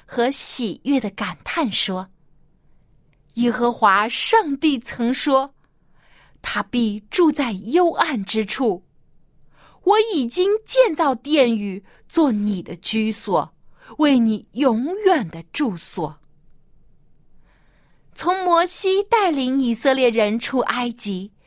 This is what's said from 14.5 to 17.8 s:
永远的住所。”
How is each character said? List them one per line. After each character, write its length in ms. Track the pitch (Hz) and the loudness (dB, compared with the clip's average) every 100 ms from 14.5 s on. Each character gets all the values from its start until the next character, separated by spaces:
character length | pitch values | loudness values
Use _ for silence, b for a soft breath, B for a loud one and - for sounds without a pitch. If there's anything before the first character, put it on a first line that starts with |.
永 440 | 220 277 220 277 392 403 | 0 0 2 -2 0 2
远 220 | 330 170 | 2 0
的 120 | 165 - | -12 -10
住 240 | - 269 175 | -4 -2 -4
所。” 440 | - - 147 151 _ _ - - _ - - _ _ _ _ - _ _ _ _ | -8 -6 -6 -8 _ _ -20 -20 _ -20 -20 _ _ _ _ -20 _ _ _ _